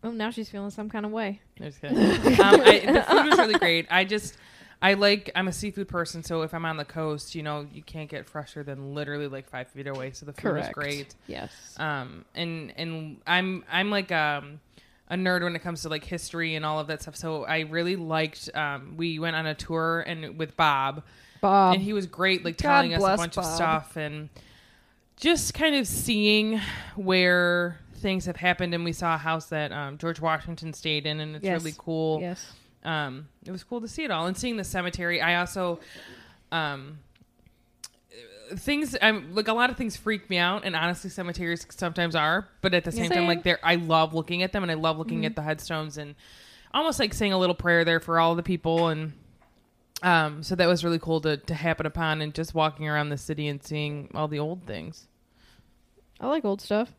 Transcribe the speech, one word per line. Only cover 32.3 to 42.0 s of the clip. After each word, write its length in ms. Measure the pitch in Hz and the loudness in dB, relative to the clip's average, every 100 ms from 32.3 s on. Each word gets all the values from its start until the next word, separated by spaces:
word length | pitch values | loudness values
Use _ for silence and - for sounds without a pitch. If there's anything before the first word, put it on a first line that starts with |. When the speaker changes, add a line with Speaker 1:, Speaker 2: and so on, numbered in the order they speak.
| 180 - - _ _ | -8 -12 -20 _ _
Speaker 2:
Um, 420 | - 160 143 131 151 _ | -6 -4 -4 -8 -16 _
it 60 | - | -14
was 120 | 185 | -14
cool 160 | - 240 | -8 -10
to 60 | 226 | -8
see 160 | - | -8
it 60 | 302 | -4
all 160 | 170 170 | -2 -2
and 100 | 185 | -4
seeing 180 | 247 226 | -4 -4
the 80 | |
cemetery. 560 | 190 190 175 175 175 175 | -4 -4 -4 -4 -2 0
I 200 | 165 175 | 2 0
also, 400 | 175 196 180 170 - - - - - _ _ | 0 -2 -4 -4 -8 -20 -20 -20 -20 _ _
um, 460 | 165 156 139 139 151 - _ _ _ _ _ _ _ - _ _ 107 117 101 110 185 | -4 -4 -6 -12 -18 -20 _ _ _ _ _ _ _ -20 _ _ -20 -20 -20 -14 -10
things, 400 | - 294 302 233 | -2 -2 -2 2
I'm, 320 | 214 214 156 | 2 2 -2
like, 140 | 190 214 | -2 0
a 40 | |
lot 160 | 226 247 | 2 2
of 60 | 247 | 0
things 200 | 240 - | -6 -4
freak 300 | - 214 - | -4 -4 -2
me 80 | 180 | 0
out, 260 | 175 202 | 2 0
and 100 | 190 | -2
honestly, 360 | 165 170 180 190 | -2 -2 -2 -8
cemeteries 560 | - 175 170 170 170 - | -8 -8 -4 -4 -4 -8
sometimes 460 | - 180 165 | -6 -6 -2